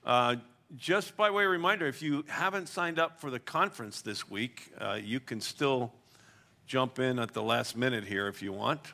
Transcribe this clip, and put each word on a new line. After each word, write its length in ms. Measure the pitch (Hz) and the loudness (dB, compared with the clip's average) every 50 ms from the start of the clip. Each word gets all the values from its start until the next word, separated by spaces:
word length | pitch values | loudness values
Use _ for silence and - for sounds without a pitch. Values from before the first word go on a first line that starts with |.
| - | 2
Uh, 340 | - 123 123 123 120 123 120 117 - _ _ _ _ 160 | 4 4 6 6 4 2 0 -4 -14 _ _ _ _ -18
just 400 | 127 - 156 180 196 180 - - | -10 0 2 2 2 2 -2 0
by 140 | - 214 208 | 2 2 4
way 160 | 202 202 202 | 4 4 4
of 60 | 190 | 4
reminder, 340 | 185 170 170 185 208 196 170 | 2 4 4 2 2 4 2
if 160 | 139 131 - | -2 -2 -2
you 240 | 156 151 143 143 151 | -2 -2 -2 -2 -2
haven't 400 | - - - 170 190 196 196 180 | -4 -4 0 0 0 0 -2 -6
signed 300 | 151 - 190 175 170 165 | -6 -4 -2 -2 -2 2
up 240 | 160 165 160 - - | 0 0 0 -2 -10
for 80 | - 143 | -8 -6
the 80 | 127 | -6
conference 640 | 120 - - - 156 185 202 - - 117 104 - - | -6 -8 -4 2 2 2 2 2 -8 -10 -10 -10 -10
this 260 | - 107 104 - - | -8 -6 -6 -6 -8
week, 440 | - 101 101 117 127 127 - - - - - | -6 -4 -4 -4 -4 -6 -12 -20 -18 -12 -8
uh, 180 | 107 101 101 107 | -4 -4 -4 -4
you 200 | 104 104 117 131 | -4 -4 -4 -4
can 200 | 127 - 120 110 | -4 -6 -8 -6
still 540 | 101 - - - 147 139 135 127 120 113 - - _ _ _ - - - - - _ _ _ _ _ | -6 -8 -4 0 2 2 2 2 0 -4 -8 -16 _ _ _ -20 -20 -20 -20 -20 _ _ _ _ _
jump 320 | - - 131 131 120 - | -2 0 2 2 2 0
in 220 | - 131 131 127 123 | 0 0 2 2 0
at 160 | 117 110 - | -2 -2 -2
the 80 | 110 107 | -4 0
last 340 | 110 113 120 120 - - | 2 2 2 2 -2 -2
minute 280 | 117 123 131 123 110 104 | 0 2 2 2 0 -2
here 220 | 98 104 98 101 | -2 -2 -2 -2
if 140 | 101 95 - | -2 -4 -4
you 100 | 101 101 | -6 -6
want. 300 | 95 101 107 123 156 156 - - | -6 -2 -2 -2 -2 -2 -6 -16